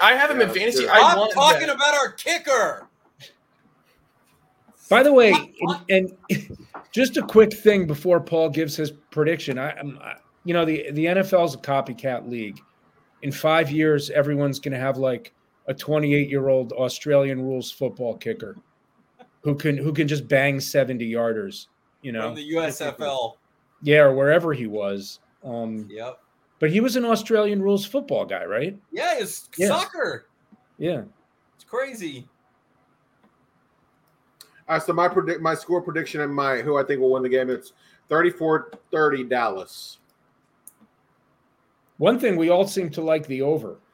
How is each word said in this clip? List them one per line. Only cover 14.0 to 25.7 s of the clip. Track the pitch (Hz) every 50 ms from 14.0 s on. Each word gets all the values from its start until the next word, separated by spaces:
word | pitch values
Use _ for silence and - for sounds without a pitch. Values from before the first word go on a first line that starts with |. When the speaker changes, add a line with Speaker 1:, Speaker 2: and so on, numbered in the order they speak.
| 143 -
Speaker 4:
everyone's | - 151 143 147 147 143 143 139 135 139
gonna | - - 135 123
have, | 131 135 131
like, | 131 135 131 123 117 117 - _ _ _ _ _ _ _
a | - 135
twenty-eight-year-old | - - 143 151 151 151 143 143 143 143 139 139 139 135 135 131 131 123 113 110
Australian | 120 127 123 - - - 147 143 143 139 139 135 127 127
rules | 131 131 127 117 -
football | - - 139 123 104 - 127 117 107
kicker | - - 113 107 104 110 107 - - _ _ _ _ _ _ _ _ _ _ _ _ - _ _ _ -
who | 147 143
can, | 143 - 151 143
who | 135 135 156 147
can | 160 156 143
just | 151 143 120
bang | 113 143 135 139 143 139 135
seventy | 131 - - 143 131 120 131 117 120 113 113
yarders, | 117 117 117 113 107 101 98 98 - - _ _ _ _ _ _ _ -
you | 135 117
know? | 117 - 117
Speaker 3:
From | 117
the | 151 147
U | 151 160 165 160
S | 151 131 -
F | 160 143 - -
L. | 156 143 135 131 120 110 - _ _ _ _ _ _ _ _ _ 147
Speaker 4:
Yeah, | 147 151 151
or | 147 139 131
wherever | 135 139 143 156 175 165 165 147
he | 123 113
was. | 107 104 107 101 98 101 101 98 - - - _ _ _ _ -
Um, | 127 117 117 113 113